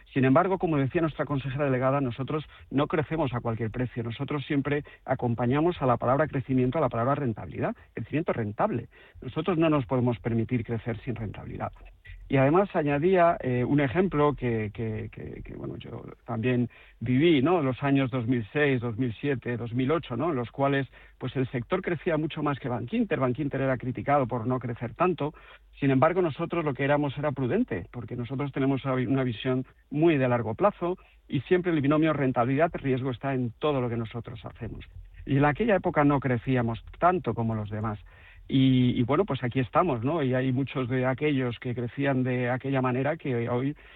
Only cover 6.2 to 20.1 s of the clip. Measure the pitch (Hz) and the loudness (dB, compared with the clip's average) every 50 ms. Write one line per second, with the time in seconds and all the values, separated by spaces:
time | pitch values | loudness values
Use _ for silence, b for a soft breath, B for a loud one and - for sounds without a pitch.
6.2 | 156 139 - 135 - - 131 127 123 127 127 165 143 123 117 113 117 135 143 143 | 2 0 0 -4 -2 0 2 2 2 2 2 0 0 0 0 0 0 0 0 0
7.2 | 143 120 104 - 92 85 - - 139 196 240 b b b b - 117 - - 151 | -2 -4 -4 -6 -8 -10 -6 -4 -4 -4 -4 b b b b -10 -8 -4 -4 -2
8.2 | 175 - - - 107 104 104 - 185 220 175 120 - - B B B B B B | -2 -2 -2 -2 -4 -4 -2 -2 0 0 0 -4 -6 -10 B B B B B B
9.2 | - 127 - 156 160 196 175 156 165 160 151 143 123 - 135 127 120 131 120 - | -12 -8 -6 -4 -2 0 2 2 2 4 2 2 0 0 0 0 2 0 0 -2
10.2 | - 120 113 113 110 - 127 113 107 - 117 110 - 120 107 107 - 131 107 117 | -2 -2 -2 -2 0 0 -2 -2 -2 -2 -6 -4 -4 -6 -6 -6 -6 -8 -6 -6
11.2 | 113 95 - - - 120 110 - 107 101 - - - - - _ - B B B | -6 -8 -8 -10 -12 -12 -10 -8 -8 -8 -10 -12 -20 -20 -20 _ -20 B B B
12.2 | B - 127 131 131 143 160 190 202 - - 170 151 143 143 143 160 190 190 175 | B 0 2 4 6 6 6 4 4 2 0 0 0 2 2 2 2 4 4 6
13.2 | 170 170 175 - - 127 123 123 123 - 143 147 143 127 - 180 196 175 - 147 | 6 4 4 2 -2 -2 0 0 0 2 2 2 2 2 2 2 0 2 2 2
14.2 | 147 147 135 - 131 120 113 110 107 104 - - 113 110 107 110 107 107 - - | 2 2 2 0 -2 -2 0 0 -2 -4 -6 -6 -6 -4 -4 -6 -8 -10 -12 -12
15.2 | - - - - - - - - - - - - - - - - - - - _ | -12 -12 -12 -14 -14 -14 -12 -10 -10 -10 -10 -10 -12 -12 -14 -14 -14 -16 -18 _
16.2 | _ - 117 113 113 127 123 120 120 - B B B B B B 117 123 127 135 | _ -8 -4 -2 0 2 2 2 0 -2 B B B B B B -2 0 2 4
17.2 | 165 175 160 131 127 170 185 170 139 131 123 - 139 139 139 139 135 120 131 127 | 6 6 6 4 4 4 2 2 2 0 -2 -2 0 2 2 2 2 0 -2 -2
18.2 | 113 120 131 120 104 - - 147 147 139 131 120 120 120 104 113 131 120 104 - | 0 0 -2 -2 -2 -2 0 0 2 2 2 0 -2 -4 -2 -2 -2 -4 -4 -4
19.2 | - 143 135 113 - 120 123 113 120 110 113 127 127 135 160 170 - - | -2 -2 -2 -2 -2 -4 -4 -4 -4 -4 -2 0 0 2 0 0 -2 -4